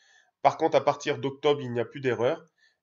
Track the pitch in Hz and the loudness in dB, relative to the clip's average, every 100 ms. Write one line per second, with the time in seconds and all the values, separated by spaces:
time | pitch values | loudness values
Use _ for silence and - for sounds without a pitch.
0 | _ _ _ _ 139 - 160 147 135 139 | _ _ _ _ 0 2 2 2 2 0
1 | 151 127 135 135 151 143 127 120 113 143 | -4 -4 -6 -2 0 0 -2 -4 -4 -4
2 | 131 110 123 165 - _ _ _ | -4 0 0 -2 -8 _ _ _